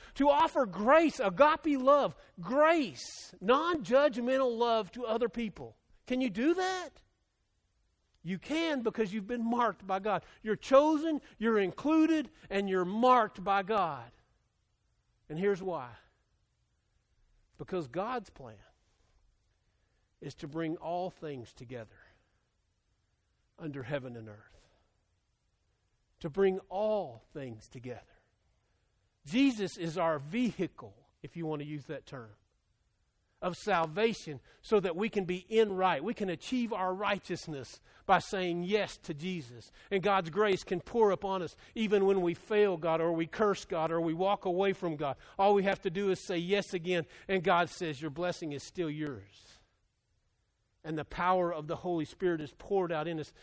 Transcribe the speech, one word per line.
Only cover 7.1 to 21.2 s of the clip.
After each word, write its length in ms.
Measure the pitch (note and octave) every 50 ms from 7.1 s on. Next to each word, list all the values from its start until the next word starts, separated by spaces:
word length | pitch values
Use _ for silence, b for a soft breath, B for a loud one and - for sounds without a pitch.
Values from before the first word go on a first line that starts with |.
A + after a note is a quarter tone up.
| _ _ _ _ _ _ _ _ _ _ _ _ _ _ _ _ _ _ _ _ _ _ -
You 160 | E3 G3 E3+
can 420 | - - D4 E4 E4+ D#4+ D4 B3+
because 320 | A3+ G#3+ - A3+ A3 F3 G3+
you've 140 | A3 F#3+
been 200 | A3 B3 A#3+ A3+
marked 380 | A3+ A#3+ A#3+ A#3+ G#3+ E3+ - G3
by 140 | F#3+ F#3+ G3
God. 240 | G3 G#3+ F#3+ D#3+ B B B B
You're 140 | - G#3+ G3+
chosen, 640 | - - - C4+ C#4 D4+ D#4 D#4+ C#4+ D#4+ E4 D4+ C4+ B B B
you're 220 | B G#3 A#3 A3 G#3
included, 720 | G3 F#3 - - - D4 D#4+ D#4+ D#4 D#4+ D#4+ D#4 B3+ - B B B B
and 180 | G3 G3+ G3+
you're 160 | F#3+ F#3+ F#3 F3+
marked 600 | F3+ G#3 A3 B3+ B3+ B3+ B3 G#3+ - - G3+ F3
by 180 | G3+ G3 G3
God. 500 | F#3 F#3+ A3 G3+ F3+ D#3+ C#3 B2 A#2 A#2+ - _ _ _ _ _ _ _ _ _ _ _ _ _ _ _ _ _ _ _ _ _ _ -
And 80 | D3+
here's 240 | E3 G3 G3+ G3 E3+
why. 280 | F#3+ F#3 E3 C#3+ B2+ A#2+ A2+ - - _ _ _ _ _ _ _ _ _ _ _ _ _ _ _ _ _ _ _ _ _ _ _ _ _ _ _ _ _ _ -
Because 280 | D3 - F#3 F3+ D3+
God's 440 | A#2+ A#2 F3+ G3+ A#3+ B3+ A#3+ F#3+ -
plan 240 | - - C3+ A2+ G#2+ G2+ - _ _ _ _ _ _ _ _ _ _ _ _ _ _ _ _ _ _ _ _ _ _ _ _ _ _ _ _ _ _ _
is 120 | D3 D3 -
to 120 | - F3
bring 280 | C#3+ D3 D#3+ E3 D#3 E3+
all 340 | F#3+ - D#3+ F3 F3 F#3 F3+
things 420 | - -